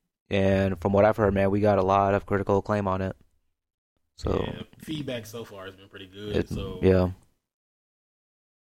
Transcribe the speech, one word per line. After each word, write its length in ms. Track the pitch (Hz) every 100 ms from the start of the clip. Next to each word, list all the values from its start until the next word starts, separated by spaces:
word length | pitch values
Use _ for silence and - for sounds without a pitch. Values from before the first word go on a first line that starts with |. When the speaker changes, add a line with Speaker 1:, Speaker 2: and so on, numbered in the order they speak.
| _ _ _
Speaker 1:
and 500 | 98 95 95 98 85
from 140 | 101
what 100 | 101
I've 140 | 107 110
heard, 160 | 101
man, 160 | 98 98
we 100 | 101
got 180 | 104 98
a 40 |
lot 320 | 92 98 98
of 100 | 98
critical 320 | - 98 98 98
acclaim 320 | - 104 101
on 140 | 95
it. 120 | 95 - _ _ _ _ _ _ _ _ _ -
So 260 | - 90 -
Speaker 2:
Yeah, 160 | - - -
feedback 480 | - 156 131 120 104
so 180 | 117
far 220 | 110 101 95
has 80 | 95
been 140 | 98
pretty 160 | 101 95
good, 280 | 101 104 104
Speaker 1:
it, 120 | -
Speaker 2:
so 300 | 95 95 92
Speaker 1:
yeah. 280 | 92 92 90 90 _ _ _ _ _ _ _ _ _ _ _ _ _ _ _